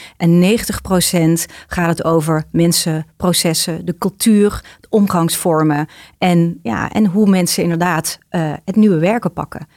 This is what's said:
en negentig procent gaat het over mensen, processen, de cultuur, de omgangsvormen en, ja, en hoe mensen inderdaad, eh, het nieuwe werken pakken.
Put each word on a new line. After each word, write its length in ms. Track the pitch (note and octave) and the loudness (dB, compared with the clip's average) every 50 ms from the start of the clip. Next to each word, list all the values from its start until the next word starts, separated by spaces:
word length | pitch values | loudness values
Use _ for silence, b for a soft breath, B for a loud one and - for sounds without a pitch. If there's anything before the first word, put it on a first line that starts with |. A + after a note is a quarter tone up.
| B B B _ | B B B _
en 220 | F3 E3+ E3+ F3 | 2 4 4 4
negentig 420 | F3 F#3 A3 A#3 - - - - | 4 4 2 0 -2 -4 -8 -8
procent 640 | - - F#3+ F3+ F3 - - F3 E3 D#3+ E3 E3 - B B B B B | -4 -2 -2 0 0 0 0 0 2 2 0 0 -2 B B B B B
gaat 200 | - - F3 E3 | -6 -4 -2 -2
het 160 | E3+ - - | -2 -2 -2
over 400 | - E3 E3 D3+ D#3+ D#3+ D#3 D#3 - | 0 0 0 0 0 -2 -2 -4 -2
mensen, 540 | - E3 E3 E3+ E3+ - - F3 D#3 D#3 D#3+ - _ _ | -2 0 2 2 2 0 -2 -2 -4 -6 -8 -10 _ _
processen, 680 | - F3+ E3+ - - F3 D#3+ - - - D#3+ D#3+ - | -2 -2 0 0 0 -2 -2 -2 -4 -4 -6 -6 -6
de 120 | E3 E3+ - | -8 -6 -4
cultuur, 680 | - G3 - _ - A#3 G#3+ G#3 G3+ G#3 - - B B B B | -6 -6 -6 _ 0 2 4 4 4 2 0 -4 B B B B
de 80 | B _ | B _
omgangsvormen 1000 | - A3 G3+ F#3+ - F3 E3 E3 - - - F#3 D#3+ D#3 D#3 D#3 D3 D3 D3+ B B B B B B _ | 0 0 2 2 2 0 0 0 -2 -2 -2 0 0 2 2 0 0 -2 -4 B B B B B B _
en, 420 | - F#3 F3 E3+ E3+ E3+ E3+ - - | 0 2 2 2 2 0 -2 -6 -8
ja, 280 | A#3 A3 F#3+ E3+ - | -6 -6 -4 -6 -4
en 140 | - G#3 A3 | -2 0 0
hoe 240 | G3+ E3 G#3 G#3+ G3 | 0 2 2 2 4
mensen 340 | G3 F#3 F3+ E3+ - - E3+ | 4 2 2 0 -2 -2 -2
inderdaad, 560 | E3+ E3+ E3 F3 F3+ E3+ D#3 D#3+ - - - _ _ | -2 0 0 0 -2 -2 -2 -4 -6 -10 -12 _ _
eh, 240 | - F3+ D#3+ D#3 D3 - - | -6 -4 -4 -4 -6 -6 -8
het 100 | - F#3+ | -4 0
nieuwe 240 | A3 G#3+ G#3+ F#3+ D#3 | 2 4 4 4 4
werken 340 | D#3+ F3+ A3 A#3+ - F3 - | 2 0 0 0 -2 -4 -6
pakken. 340 | - D3+ - - - - - _ | -6 -10 -10 -12 -14 -16 -16 _